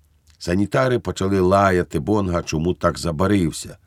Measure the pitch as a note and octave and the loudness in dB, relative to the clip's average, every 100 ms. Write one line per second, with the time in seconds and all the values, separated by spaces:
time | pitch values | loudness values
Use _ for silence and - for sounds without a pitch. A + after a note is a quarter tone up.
0 | _ _ _ _ - F2+ G2+ C3+ C3 B2 | _ _ _ _ -4 -2 0 0 0 0
1 | - F2 F#2+ G2 F2+ G2 G2 F#2 F2 E2 | -4 -4 0 2 4 4 4 2 0 -2
2 | C#2 G#2+ F#2+ F2 - D#2 E2+ E2+ F2 C#2 | 0 0 0 -2 -2 -2 -2 0 -2 -2
3 | E2+ D2+ F#2+ G2+ E2 - - - | -4 -2 0 2 0 -4 -12 -18